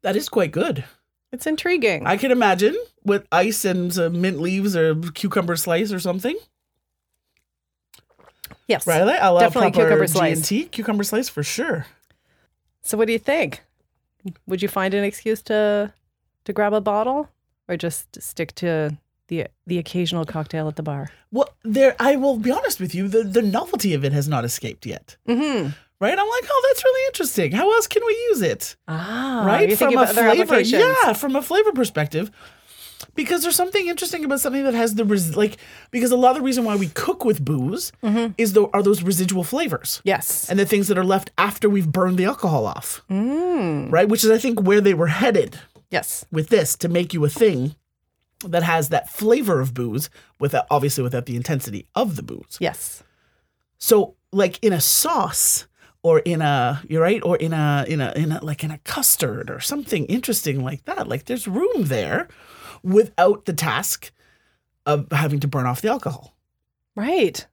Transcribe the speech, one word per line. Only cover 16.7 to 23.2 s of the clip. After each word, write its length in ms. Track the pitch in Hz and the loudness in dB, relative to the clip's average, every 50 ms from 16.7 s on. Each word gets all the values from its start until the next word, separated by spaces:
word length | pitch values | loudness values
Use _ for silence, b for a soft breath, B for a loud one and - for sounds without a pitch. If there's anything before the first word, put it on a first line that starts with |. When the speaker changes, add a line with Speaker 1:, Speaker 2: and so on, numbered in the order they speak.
Speaker 2:
a 80 | 208 214 | 0 0
bottle 480 | 196 214 202 208 220 247 269 294 302 - _ _ _ _ _ _ _ - | 0 0 -2 0 0 0 -2 -4 -4 -8 _ _ _ _ _ _ _ -8
or 80 | 180 | -8
just 460 | 160 - 170 151 - - _ - - | -6 -4 -6 -6 -8 -14 _ -20 -16
stick 320 | - - - - 165 156 - | -16 -14 -8 -8 -8 -8 -6
to 400 | - 180 175 165 156 156 151 151 - _ _ _ _ _ _ | -6 -4 -2 0 0 -2 -4 -6 -8 _ _ _ _ _ _
the, 200 | 170 165 - - _ _ _ | -6 -6 -6 -8 _ _ _
the 100 | 170 180 | -6 -6
occasional 480 | 170 160 - - 180 180 165 175 170 160 | -6 -6 -4 -4 -4 -2 -2 -2 -4 -6
cocktail 420 | 151 - 156 156 - - 160 156 | -4 -6 -8 -8 -6 -6 -6 -6
at 100 | 156 147 | -4 -6
the 60 | - | -6
bar? 280 | 156 151 143 139 139 143 - _ _ _ | -6 -6 -6 -6 -8 -12 -14 _ _ _
Speaker 1:
Well, 200 | 214 254 277 - _ _ | -2 -2 -2 -2 _ _
there, 320 | _ 226 208 269 269 262 247 - | _ -2 2 4 4 4 4 4
I 160 | 240 277 294 | 2 2 4
will 220 | 269 269 277 262 220 | 4 2 2 0 2
be 120 | 214 247 | 0 0
honest 300 | 269 427 539 466 - - | 0 0 -2 -2 -4 -4
with 140 | 185 165 - | -6 -6 -4
you, 120 | 175 196 | -4 -4
the, 160 | 202 196 226 | 0 0 0